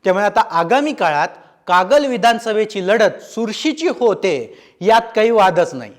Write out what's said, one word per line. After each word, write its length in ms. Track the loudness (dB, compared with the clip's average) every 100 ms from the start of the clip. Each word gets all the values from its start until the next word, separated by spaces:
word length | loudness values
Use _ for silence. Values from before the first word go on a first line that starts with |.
त्यामुळे 220 | 0 0
आता 160 | 2 0
आगामी 520 | 0 -2 0 0 0
काळात 340 | -2 -2 0 -2 -6 _ _ 0
कागल 380 | 0 4 2
विधानसभेची 840 | 2 0 0 0 -2 -2 -2 -4 -2
लढत 360 | 2 2 -2 -12
चुरशीची 520 | -6 -6 -4 -4 -2 -4
होते 720 | 0 0 0 -2 -4 -6 -16 _ _
यात 200 | 2 2 2
काही 160 | 0 2
वादच 420 | 4 2 2 -2
नाही. 180 | -4 -14